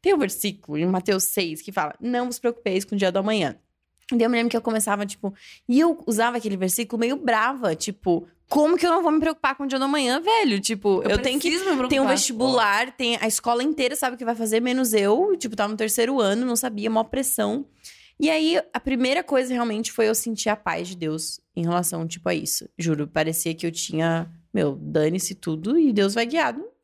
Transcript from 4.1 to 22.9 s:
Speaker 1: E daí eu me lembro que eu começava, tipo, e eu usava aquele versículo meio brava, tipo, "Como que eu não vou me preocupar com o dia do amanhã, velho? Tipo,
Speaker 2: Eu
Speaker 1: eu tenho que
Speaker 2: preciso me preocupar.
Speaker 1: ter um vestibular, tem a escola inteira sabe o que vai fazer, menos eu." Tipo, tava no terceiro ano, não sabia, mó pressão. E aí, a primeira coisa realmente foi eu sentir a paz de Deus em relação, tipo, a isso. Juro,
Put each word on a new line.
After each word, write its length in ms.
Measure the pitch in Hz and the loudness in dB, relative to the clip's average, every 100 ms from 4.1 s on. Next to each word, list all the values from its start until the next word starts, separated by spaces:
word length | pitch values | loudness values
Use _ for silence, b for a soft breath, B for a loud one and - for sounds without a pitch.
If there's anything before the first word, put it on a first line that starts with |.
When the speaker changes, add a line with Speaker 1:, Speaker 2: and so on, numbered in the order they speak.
Speaker 1:
E 40 | 240 | 2
daí 100 | 233 | 2
eu 40 | |
me 80 | 240 | 2
lembro 140 | 233 | 2
que 60 | 233 | 0
eu 40 | |
começava, 420 | 233 220 214 202 208 | 0 -2 -2 -2 -4
tipo, 260 | - 196 196 B B - | -6 -10 -10 B B 0
e 120 | 254 | 4
eu 240 | 330 330 - | 4 2 -2
usava 320 | 220 233 240 | 0 0 0
aquele 180 | 214 196 | -4 -2
versículo 440 | 185 202 233 220 | -2 -2 -2 -2
meio 160 | 233 285 | -2 0
brava, 580 | 294 220 233 269 214 160 | 2 2 2 0 -2 -2
tipo, 520 | - 196 185 170 - _ _ | -6 -4 0 0 -2 _ _
"Como 300 | 294 302 349 | 2 4 4
que 80 | 349 | 4
eu 60 | |
não 100 | 339 | 2
vou 100 | 339 | 4
me 80 | 311 | 2
preocupar 360 | 311 320 269 269 | 2 0 -2 -2
com 80 | |
o 40 | 277 | -2
dia 120 | 269 | 0
do 60 | 269 | 0
amanhã, 360 | 294 254 269 | 2 2 0
velho? 380 | 349 453 339 202 | 2 2 4 0
Tipo, 400 | 196 208 202 190 | -2 0 2 2
Speaker 2:
Eu 80 | - | 2
Speaker 1:
eu 60 | 208 | 2
tenho 220 | 254 269 | 0 -2
que 100 | 339 | 0
Speaker 2:
preciso 140 | 339 381 | 0 0
me 40 | 285 | 0
preocupar. 120 | 254 | 2
Speaker 1:
ter 100 | 277 | 2
um 80 | 269 | 4
vestibular, 840 | 285 - 226 262 247 214 202 254 - | 2 0 0 2 4 4 2 0 -2
tem 220 | 240 233 | -2 0
a 60 | 220 | 0
escola 360 | - 240 240 | -2 0 0
inteira 320 | 277 302 254 294 | 0 0 0 0
sabe 180 | 262 | -4
o 40 | 247 | -4
que 40 | 233 | -4
vai 100 | 233 | -2
fazer, 240 | 220 220 | 0 0
menos 340 | 247 254 247 | 2 0 2
eu." 420 | 214 196 233 403 370 | 2 4 4 2 0
Tipo, 200 | 240 214 | -2 -4
tava 160 | 208 | -4
no 60 | 214 | -2
terceiro 420 | 220 214 233 277 | -2 0 2 2
ano, 240 | 202 214 254 | 2 2 0
não 100 | 233 | -2
sabia, 320 | 254 208 220 | -2 -4 0
mó 120 | 220 | 0
pressão. 640 | 226 262 262 - 208 247 285 B B B B _ | 0 -4 -2 0 0 -2 -6 B B B B _
E 100 | 302 | 0
aí, 320 | 320 320 339 - | 2 2 2 -2
a 80 | - | -6
primeira 440 | - 254 254 294 | -2 0 2 0
coisa 280 | 359 262 254 | 2 0 2
realmente 400 | 247 240 214 226 | -2 -2 -2 -4
foi 160 | - 220 | 0 0
eu 60 | |
sentir 360 | 220 - 214 220 | 0 -2 -4 -2
a 60 | 214 | -2
paz 320 | 185 165 175 | -2 -6 -6
de 80 | 180 | -6
Deus 460 | 160 156 160 - _ - | -4 -4 -6 -12 _ -4
em 80 | |
relação, 440 | 170 175 170 165 165 | 0 0 0 -4 -6
tipo, 220 | 170 180 | -6 -2
a 60 | 170 | -2
isso. 340 | - - - - | -2 -6 -8 -4
Juro, 300 | 165 | -2